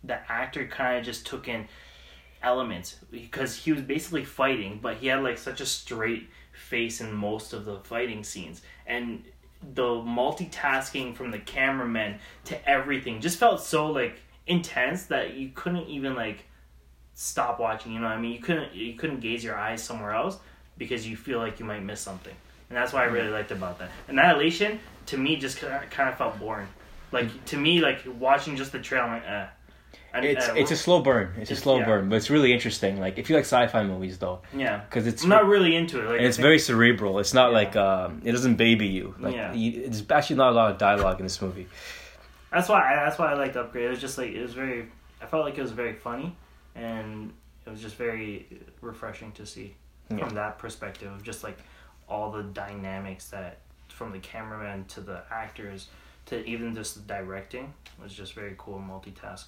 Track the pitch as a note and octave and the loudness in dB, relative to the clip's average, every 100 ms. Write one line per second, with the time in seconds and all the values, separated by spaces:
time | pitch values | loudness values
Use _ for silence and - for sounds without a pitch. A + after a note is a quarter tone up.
0 | B2 B2 - A#2 C3 C#3+ B2+ - B2+ B2 | -6 -8 -6 -6 -6 -8 -8 -2 0 0
1 | A#2+ A2+ - C3 B2+ A#2 G#2 - - - | -4 -10 -10 -10 -8 -8 -10 -18 -20 -20
2 | - - - - B2 B2+ A#2+ F2 F#2 - | -20 -20 -20 -4 2 2 0 -6 -10 -16
3 | - A#2 A#2 - C3 - D#3+ D3 C3 D3 | -16 -16 -12 -6 -6 -4 0 0 0 -4
4 | - D#3+ C3+ - C3+ B2 G2 G#2 A#2+ A2+ | -4 -6 -6 0 2 2 -4 -6 -8 -4
5 | C3 C3+ C3 A#2 - B2+ C3+ - - A2+ | 0 0 0 -2 -8 -6 -6 -6 -6 -4
6 | A2+ A2+ - - - - - A#2+ A#2 - | -2 -4 -8 -20 -20 -20 -6 -4 -4 -4
7 | A2 G#2+ G#2 G#2+ - A2 G#2 G2 - A#2 | -8 -4 -4 -4 -6 -10 -10 -10 -8 -4
8 | B2 G#2+ G#2 G2+ E2 F2 - - - A#2+ | -4 -6 -10 -12 -12 -16 -20 -20 -8 -6
9 | A#2+ G#2+ - - - - C#3 C#3 B2 A#2 | -6 -8 -14 -20 -20 -20 -10 -2 0 0
10 | A#2 A#2+ B2+ B2 F3 - C#3+ C3 C3+ C#3 | -2 0 0 0 -8 -2 0 0 -2 -6
11 | B2 A#2+ B2 G#2 - C3+ C3+ C3+ A#2+ A2+ | -6 -8 -8 -8 -8 0 0 0 -2 -2
12 | G#2 G#2 - - - C3+ - C#3 C3+ C3 | -2 -6 -14 -20 -10 -4 2 2 2 -4
13 | B2 A2 D3+ F3 A#3 F#3+ - D#3 D3+ C#3+ | -4 -4 -4 4 4 4 0 0 0 0
14 | A#2 - - - - F3 E3+ - B2+ F3+ | -2 -6 -20 -18 0 0 0 -2 -2 -2
15 | - C#3 - C3+ C3+ - F3+ F3 - C#3+ | -2 -2 -2 -6 -10 -6 -4 -4 -4 -6
16 | C3+ B2+ G#2+ G2 - - - - _ - | -4 -4 -6 -8 -16 -20 -20 -20 _ -20
17 | - - - - B2 A#2 A2+ A2 A#2+ A2+ | -20 -10 -6 -2 -2 0 -2 -2 -6 -4
18 | A#2 A2 A#2 A#2+ - E3 C#3 F2+ A2+ A#2 | -4 -2 -4 -4 0 0 -2 -8 -10 -6
19 | D#3 C3 A2+ A#2 A2+ G#2 G#2+ A2+ - A#2 | -6 -4 -6 -6 -6 -4 -4 -6 -8 -8
20 | G#2 A2 E3+ F#3+ - - - - A#2 A#2+ | -4 -2 -2 -4 -16 -20 -20 -14 -6 -6
21 | A2+ G#2+ - A#2+ A2+ G#2+ A2+ G#2 G2 G2+ | -6 -10 -4 -2 -2 -6 -8 -8 -8 -10
22 | - F#2+ G2 F#2 - - - B2 B2 C3+ | -10 -12 -14 -20 -20 -20 -8 -2 0 2
23 | A#2+ A#2 A2 G#2+ G#2 G2+ F#2 F2+ F2+ - | 2 2 0 -4 -4 -6 -6 -8 -12 -14
24 | - C#3 F3 D3 D#3+ E3 G#3 A3 - - | -4 6 6 6 2 2 -2 -2 -12 -16
25 | - C3+ C3+ D3+ C3+ - D3 C3+ - - | -8 -2 0 0 -4 -6 -6 -6 -6 0
26 | C3+ - A#2+ G#2 A2 G#2+ G2 - - - | 0 0 -4 -4 -6 -6 -8 -14 -20 -18
27 | - B2 A#2 A#2 - C#3+ D3+ E3+ D3 - | -4 -2 -2 -4 -6 0 4 4 4 0
28 | C3 A#2+ C3 C#3+ D#3 C3+ C3+ B2+ - C3 | -8 -2 4 4 2 -6 -6 -8 -2 0
29 | A#2+ A2+ F#2 G#2 F#2+ - - - - - | 0 -4 -6 -8 -8 -14 -20 -20 -20 -20
30 | - B2 C3+ C3+ B2 A#2 C#3+ D#3 - F3 | -8 -2 0 2 2 2 2 2 6 6
31 | C3+ A#2+ F#2 G2 G#2+ - C#3+ C3 A2+ G#2+ | 6 4 2 -6 -6 -2 4 4 6 4
32 | G2 A2 A2+ D3 C3 A#2+ A#2+ - G2 G2 | 4 2 4 6 6 6 2 0 0 0
33 | F#2 F#2 A#2 D#3+ C3+ B2+ A#2+ A#2 G2+ F#2 | -2 -4 2 2 6 4 6 4 2 -2
34 | F#2 F2+ F#2 F#2 - C#3 B2+ G#2 - A#2+ | -4 -4 -6 -6 -8 -4 -2 -4 -2 0
35 | A2+ A2+ E3+ G#3+ G3 G3+ F3 E3 E3+ C3+ | 0 2 8 10 10 8 6 4 2 -2
36 | A2 A#2 B2 A#2 C3+ D#3 D3+ A2+ A#2 G#2+ | 0 4 4 8 8 8 8 8 8 8
37 | G2+ F#2+ G2+ B2+ B2 A2+ G2+ G#2+ G2 F#2+ | 4 2 6 8 8 8 6 4 4 4
38 | F#2 D#2 A#2 A#2+ B2+ A2+ A#2 A2+ G2+ F#2 | 0 -4 0 2 4 6 8 6 4 0
39 | G2 - - A#2+ G2 A2+ A2+ A#2 B2+ G#2+ | -4 -6 -4 -4 -4 -2 -2 -2 -4 -6
40 | G2+ D3+ - C3+ B2+ A#2 A2 G2 G2+ G2+ | 4 4 4 6 6 8 6 6 4 6
41 | G2 F#2 F#2+ - F#2+ F#2 F2+ - - - | 4 2 -4 -4 -6 -6 -12 -16 -16 -16
42 | - - - - - E3+ F3 G3+ C3+ D3 | -18 -20 -20 -20 -2 0 6 6 6 4
43 | D3 D3+ D#3 C#3+ C3+ C3 A#2 B2 A#2+ B2 | 2 2 0 2 0 -2 -4 -2 -2 -2
44 | C3 - A#2+ F#2+ A#2+ B2 C3 A#2+ A2 - | -6 -6 -6 -6 -8 -6 -6 -6 -8 -16
45 | - - - D#3+ D3+ C#3 B2+ A2+ A#2 G2+ | -20 -18 -4 0 0 -2 -6 -4 -4 -4
46 | B2 B2 E3 F3 - - - A#2 A#2 A2+ | -8 -6 -8 -10 -20 -20 -20 -12 -8 -8
47 | G#2+ G#2+ A2 - - - - G#2+ A2 G2 | -8 -10 -12 -16 -20 -20 -16 -14 -14 -6
48 | A#2 A2+ G#2+ G2 - - - - A#2 A2 | -6 -4 -8 -10 -14 -20 -20 -16 -16 -12
49 | A2 G#2+ A2 - G#2 - G#2 - - - | -12 -12 -16 -16 -16 -14 -16 -18 -20 -20
50 | - G#2+ - G#2 G#2+ - A2+ - G#2 F2+ | -8 -6 -4 -4 -6 -8 -12 -10 -12 -12
51 | G2+ G2 G#2 G#2+ G#2+ - - - - - | -14 -14 -14 -12 -12 -14 -20 -20 -20 -20
52 | - G#2+ G#2 G#2 G2+ G2 G2+ G2+ F#2+ F#2+ | -8 -6 -6 -6 -10 -10 -10 -10 -8 -8
53 | G2 F#2 - G2+ F2+ - _ _ - - | -10 -12 -14 -12 -12 -16 _ _ -20 -14
54 | A2+ F#2+ - A2+ A2 G#2+ G#2 G2 F#2+ - | -12 -12 -14 -12 -12 -10 -10 -10 -12 -14
55 | F#2+ F2+ - A2+ A2 - G2+ G2 - - | -12 -14 -10 -10 -10 -12 -14 -14 -18 -20
56 | - - - A#2 A2+ A#2 A#2 A2 G#2 G2+ | -20 -20 -10 -8 -6 -6 -6 -8 -10 -12
57 | G#2 G2+ F#2+ F#2+ G2 B2 C#3 D3 - - | -10 -10 -8 -10 -10 -12 -14 -16 -20 -20
58 | G2+ F#2+ F#2+ A2 G2+ F#2+ - F#2+ G2 F#2+ | -18 -16 -16 -12 -14 -14 -14 -12 -12 -14
59 | G2+ F#2+ - F#2 | -16 -16 -16 -16